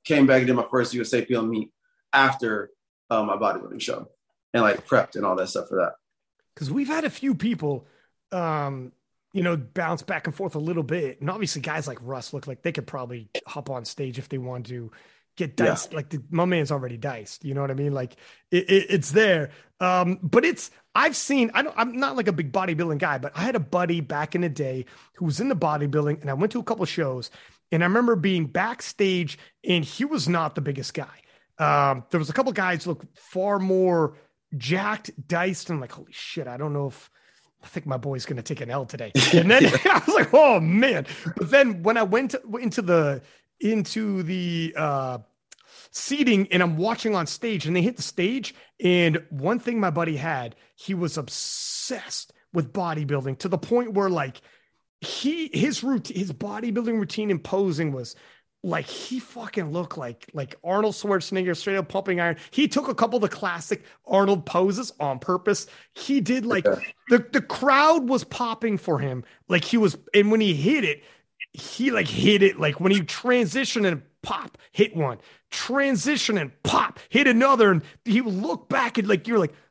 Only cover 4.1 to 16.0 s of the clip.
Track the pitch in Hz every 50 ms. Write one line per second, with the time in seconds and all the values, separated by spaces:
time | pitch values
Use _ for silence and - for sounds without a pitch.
4.1 | _ _ _ _ _ _ _ _ - 117 113 104 - - - - 135 113 - -
5.1 | - - 101 98 92 92 92 - - - 90 - 95 95 87 82 - - _ _
6.1 | _ _ _ _ _ _ _ _ - - 156 131 156 277 285 247 311 320 311 277
7.1 | - - - 277 233 151 175 233 226 143 151 147 143 123 - _ _ _ _ _
8.1 | _ _ _ - - 180 170 160 156 151 143 139 139 131 127 127 - _ _ _
9.1 | _ _ _ _ - 196 175 175 170 156 123 110 - 185 170 160 170 147 - -
10.1 | 180 156 - 170 143 - 196 170 - 151 151 165 180 165 151 120 160 180 151 131
11.1 | 127 - 143 156 185 220 208 143 - 151 127 165 151 160 139 143 123 - 117 123
12.1 | 135 127 120 - - 139 - 143 131 - - 175 160 151 120 - - 135 127 120
13.1 | 123 120 110 - - - - - - 147 143 - 135 123 107 - - - 139 131
14.1 | 117 131 135 - 143 131 123 127 127 123 120 110 123 123 117 110 - - _ _
15.1 | _ _ _ _ _ - 175 143 - - 175 - 160 165 - - - 156